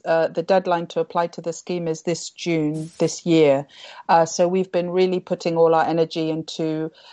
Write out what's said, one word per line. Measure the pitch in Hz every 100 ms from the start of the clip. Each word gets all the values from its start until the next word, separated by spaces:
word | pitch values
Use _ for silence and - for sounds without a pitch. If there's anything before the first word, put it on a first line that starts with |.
uh, | - 165 160
the | -
deadline | - 190 185 175 170
to | -
apply | 165 180 170
to | -
the | 170
scheme | 165 - 180 170
is | 160
this | - 165 -
June | - - 165 151 156 160 -
this | 165 -
year. | - 165 147 139 143 - - - -
Uh, | 170 165
so | - 175
we've | 185 190
been | 180 175
really | 180 185 180
putting | 175 180 180 165
all | 165
our | 160 156
energy | 165 165 170 160
into | 160 160 - 160 156 160 - -